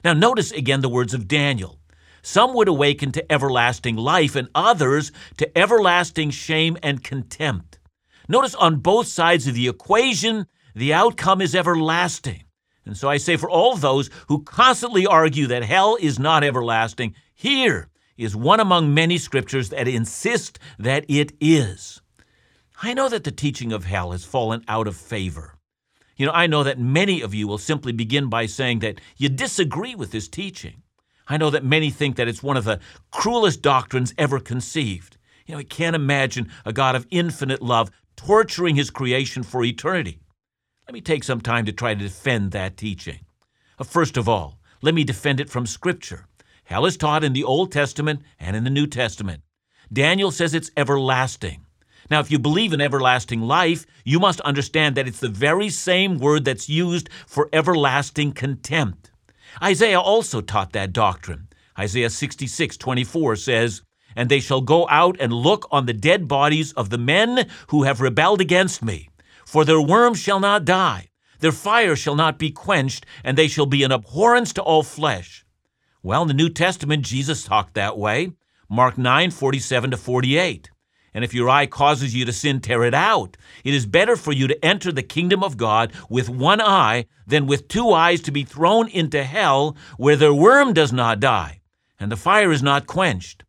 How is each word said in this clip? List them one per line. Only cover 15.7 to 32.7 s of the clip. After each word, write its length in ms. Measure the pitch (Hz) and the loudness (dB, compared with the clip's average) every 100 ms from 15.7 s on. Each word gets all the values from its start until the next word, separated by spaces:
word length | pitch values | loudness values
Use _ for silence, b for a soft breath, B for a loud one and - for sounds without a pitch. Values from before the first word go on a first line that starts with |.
| 180 202 226 | 2 4 2
is 180 | 156 117 | -2 -2
not 280 | 147 160 143 | 2 2 2
everlasting, 680 | 127 117 113 113 - 113 b b | 0 -2 0 -2 -4 -8 b b
here 560 | _ 220 269 247 107 73 _ _ - | _ -4 0 0 0 -8 _ _ -8
is 220 | 113 104 | -6 -2
one 240 | 123 220 | 2 2
among 320 | 208 175 151 | 4 2 4
many 240 | 147 165 175 | 2 2 0
scriptures 500 | - - - 135 107 | -2 -4 -2 -6 -4
that 200 | 147 123 | -4 -4
insist 680 | 123 113 - 220 240 - - B B | -2 -4 -4 -2 -2 -4 -20 B B
that 240 | 110 139 - | -2 -2 0
it 240 | 143 147 - | 0 0 0
is. 600 | 151 160 110 92 - - _ _ _ _ _ _ _ - | 4 4 2 -6 -18 -20 _ _ _ _ _ _ _ -10
I 120 | 220 | -6
know 160 | 254 269 | -2 -2
that 160 | 233 147 | -2 -6
the 60 | |
teaching 420 | 104 147 123 120 | -4 -4 -4 -6
of 100 | 107 | -6
hell 300 | 87 98 87 | -4 -6 -4
has 100 | 87 | -8
fallen 400 | - 135 110 113 - | -6 -4 -2 -4 -4
out 180 | 110 107 | -4 -4
of 80 | 87 | -8
favor. 600 | - 110 92 76 71 _ _ _ _ _ _ - | -10 -6 -6 -8 -16 _ _ _ _ _ _ -4
You 120 | 139 | 0
know, 40 | |
I 160 | 170 170 | 2 2
know 160 | 151 | 2
that 160 | 139 127 | 0 -2
many 400 | 120 147 202 180 | 0 2 2 -2
of 140 | 110 | -4
you 160 | 107 104 | -4 -4
will 80 | 104 | -6
simply 340 | - 151 127 | -4 -4 -4
begin 360 | 117 113 139 135 | -6 -2 -2 -2
by 180 | 113 110 | -4 -4
saying 340 | - 127 117 | -4 -4 -2
that 220 | 110 98 B _ | -4 -8 B _
you 100 | 139 | -2
disagree 680 | 135 262 - 160 143 240 | -2 -4 -2 -2 -2 -8
with 180 | 226 104 | -10 -10
this 180 | 110 104 | -10 -12
teaching. 540 | - 196 190 - - _ _ _ _ - | -12 -12 -14 -20 -20 _ _ _ _ -6
I 120 | 147 | 0
know 120 | 156 | 0
that 120 | 143 | 0
many 260 | 131 156 151 | 0 0 0
think 280 | - 147 123 | -2 -4 -2
that 100 | 117 | -4
it's 160 | 110 | -4
one 140 | 135 135 | -4 -2
of 80 | |
the 160 | 107 | -2